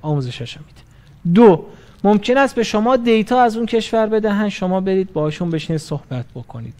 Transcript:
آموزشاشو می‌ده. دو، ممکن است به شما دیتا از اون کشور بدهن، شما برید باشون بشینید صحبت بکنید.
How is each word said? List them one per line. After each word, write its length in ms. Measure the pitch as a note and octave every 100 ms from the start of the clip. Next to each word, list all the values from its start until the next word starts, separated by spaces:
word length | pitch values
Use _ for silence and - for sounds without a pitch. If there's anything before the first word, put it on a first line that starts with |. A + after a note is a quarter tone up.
آموزشاشو 580 | D#3 D3 B2 - A#2+ -
می‌ده. 760 | - - - - - - E3+
دو، 300 | F3+ A#3 E3 - - - -
ممکن 340 | G3 G#3 G#3 B3+
است 160 | C4+
به 80 | B3
شما 340 | A3 G#3+ A3+ C4
دیتا 440 | A#3+ A3 G#3 B3+
از 160 | A#3+ A3
اون 100 | A#3
کشور 400 | A3+ A3 A3+ A3
بدهن، 420 | A3 G#3+ G3+ G#3
شما 320 | G3 F#3 F#3+
برید 320 | F#3+ F#3+ F#3+
باشون 380 | D#3 D3+ D3+ F3
بشینید 300 | D#3+ - D#3+
صحبت 440 | - D3 - B2+ A#2+
بکنید. 400 | C3 - A#2+ A#2 -